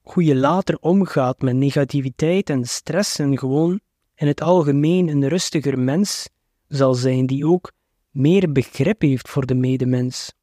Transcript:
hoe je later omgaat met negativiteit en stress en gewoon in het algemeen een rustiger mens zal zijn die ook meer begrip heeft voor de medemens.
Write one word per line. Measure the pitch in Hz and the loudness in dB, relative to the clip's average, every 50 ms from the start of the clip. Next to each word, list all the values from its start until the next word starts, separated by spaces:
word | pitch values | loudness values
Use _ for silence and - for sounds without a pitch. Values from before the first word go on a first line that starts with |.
hoe | _ - - 180 170 | _ -4 -2 0 2
je | 156 139 | 4 4
later | 127 131 143 170 190 - - - - | 4 2 2 2 0 0 -2 -4 -2
omgaat | - 156 180 196 190 - - 151 131 123 131 _ | 0 2 2 2 0 0 0 -2 0 0 -2 _
met | 135 127 123 | -2 -2 0
negativiteit | 131 139 139 - 151 139 127 - 143 131 135 123 - 156 160 175 196 196 - | 0 0 0 0 0 -2 0 -2 -4 -4 -4 -4 -2 -2 0 0 0 0 -2
en | 147 131 120 | -4 -4 -4
stress | 120 - - _ - 151 180 208 - - - | -6 -8 -10 _ -4 -2 -2 -2 -2 -4 -2
en | 147 139 139 | 0 0 0
gewoon | 120 - 131 135 151 165 175 185 202 _ _ _ _ _ _ _ | 0 -2 -2 0 2 2 0 0 -4 _ _ _ _ _ _ _
in | _ 151 | _ -2
het | 147 143 - | 0 0 0
algemeen | 151 160 180 185 156 147 139 143 147 160 180 185 180 | 0 2 2 2 2 2 2 2 2 2 2 2 2
een | 160 151 143 139 | 2 0 0 0
rustiger | 135 160 185 - - - 160 127 139 131 131 | 0 0 -2 -4 -2 -4 -2 -2 -2 -2 0
mens | 127 127 139 175 208 190 - - - - _ _ _ _ _ _ _ | 0 0 0 0 0 -2 -4 -10 -12 -14 _ _ _ _ _ _ _
zal | _ 147 135 135 131 127 | _ -2 0 2 2 2
zijn | 123 123 131 131 131 131 | 2 0 0 0 0 0
die | 127 131 139 143 | 0 -2 -2 2
ook | 156 175 180 - - _ _ _ _ _ _ _ _ | 0 0 0 -2 -12 _ _ _ _ _ _ _ _
meer | _ 139 131 147 180 202 196 160 | _ 0 2 4 4 4 2 2
begrip | 139 139 120 - - - 139 170 233 _ | 0 0 -2 -2 -4 -2 -2 -2 0 _
heeft | - 143 131 123 - - | 2 0 0 0 -4 -6
voor | - - 123 | -4 -4 -2
de | 127 127 | 0 0
medemens. | 127 127 131 131 127 131 123 127 127 127 127 127 - - - _ _ | 0 0 0 0 0 0 0 0 0 -2 -4 -6 -10 -14 -14 _ _